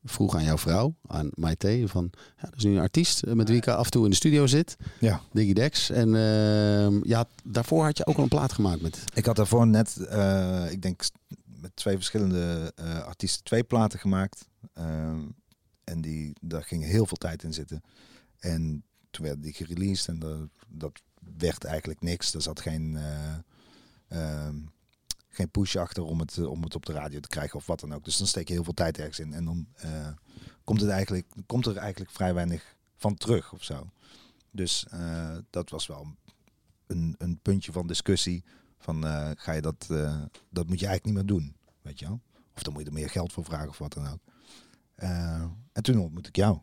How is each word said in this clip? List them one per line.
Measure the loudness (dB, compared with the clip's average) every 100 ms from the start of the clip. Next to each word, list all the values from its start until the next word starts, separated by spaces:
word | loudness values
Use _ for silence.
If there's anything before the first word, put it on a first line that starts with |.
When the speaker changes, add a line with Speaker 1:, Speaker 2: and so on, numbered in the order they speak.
Speaker 1:
vroeg | -10 0 2 4
aan |
jouw | 2 2
vrouw, | 4 4 2 -2 -8
aan | -4 -4
Maite, | 0 0 2 2 2 2
van, | 0 -2 -6 -20 _
"Ja, | -14
er | 0
is |
nu | 4 4
een |
artiest, | 4 2 2 0
eh, | 2
met | 2 6
wie | 4
ik | 4
af | 2 4
en |
toe | 4
in | 6
de | 6
studio | 6 6 6
zit." | 4 2 -4 -14 2
Speaker 2:
Ja. | 2 2 0
Speaker 1:
Diggy | 2 4
Dex. | 6 4 2 0
En, | 4 4 6
ehm, | 6 6 6 6 6 6 6 4 4
ja, | 2 0 -6
daarvoor | -4 -2 2 4
had | 4 2
je | 2
ook | 4
al |
een | 4
plaat | 4 2
gemaakt | 2 2 2
met | -2 -4 -4
Speaker 2:
Ik | 0 2
had | 4
daarvoor | 4 8 8
net, | 8 4 -2
eh, | -4 2 4 4 2 0 -2
ik | -2
denk | -4 -2
s-, | -4 -6 _ -20 -20
met | -18 -18 -6
twee | -2 0
verschillende, | 0 0 2 2 0 -2 -4 -8
eh, | -6 -6
artiesten | -8 -6 -4 -4
twee | 0 0
platen | 2 2 2 2
gemaakt. | 0 2 0 -6 -20 _ -20
Ehm, | -8 -4 -4 -4 -6 -8 -14 _ _ _ _
en | -10 -8
die, | -6 -6 -8 -10
daar | -8 -8
ging | -4 -6 2
heel | 2 2
veel | 0
tijd | -6 -6
in | -8
zitten. | -8 -8 -12 -14 _ -20 -20 _ _
En | -4 -2 -2 -4 -10 _ _
toen | -8 -6
werd | -6
die | -10
gereleased | -10 -10 -4 -2 -2 -4
en | -6
dat, | -6 -8 -10 _ _
dat | -12 -12 -12 _ _ -20 -2
werd | 0 0
eigenlijk | -6 -6 -6 -6
niks. | -4 -2 -2
Er | -4
zat | -6 -6
geen, | -6 -4 -4 -4
eh, | -6 -6 -8 -10 -12 _ _ _ _ _ _
ehm, | -6 -4 -4 -6 -8 -12 _ _ _ _ -12 _
geen | -4 -2
push | 0 0 0
achter | -2 -4
om | -4 -2
het, | -4 -4
eh, | -4
om | -4
het | -6 -8
op | -8
de |
radio | -8 -8 -12
te | -10
krijgen | -8 -8 -10
of | -8
wat | -6
dan | -6
ook. | -10 -6
Dus | -2
dan | -2
steek | -2 -4
je |
heel | -4
veel | -4
tijd | -2 -2 -2
ergens | -10 -10
in. | -10
En | -6 -4
dan, | -6 -8 _
eh, | -10 -8 -10 -14 _ -20 -20 _
komt | -2 2
het | 2
eigenlijk, | 2 0 -2 -6 -16 -4
komt | -2 -2
er | -4
eigenlijk | -8 -10 -12
vrij | -2 0
weinig | 0 0 -4 -8 _ _ _
van | -2 -2
terug | 0 0 0
of | -16
zo. | -10 -10 -12 _ _ -20 _ _ _
Dus, | -6 -4 -4 -4
eh, | -8 -6 -6 -8 -10 -8
dat | -8 -8
was | -8 -10
wel | -10 -16 -18 -20 _ _ _ _ _ _
een, | -4 -2 -4
een | -6 -2
puntje | 2 2 0
van | -6 -4
discussie. | -2 2 2 2 -2 -6 _ _ _
Van, | -6 -2 -2
eh, | -2 -4 -6
ga | -4
je | -2
dat, | -2 -6 -4
eh, | -2 -2 -4 -8 -16 _
dat | -4 -2
moet | -2
je | 0
eigenlijk | -2 0
niet |
meer | -2 0 0
doen, | -2 -10 _ _
weet | -16 -12
je | -8
wel? | -10 _ _ _ -14
Of |
dan | -10
moet | -10
je | -8
er |
meer | -8 -6
geld | -4 -4
voor | -6 -8
vragen | -8 -8
of | -10
wat | -10
dan | -8 -10
ook. | -10 _ _ _ -20 _ _ _ -8
Eh, | -4 -4 -4 -4 -6 -10 -10
en | -4
toen | 2 2
ontmoette | 2 -6 -4
ik | 4
jou. | 4 4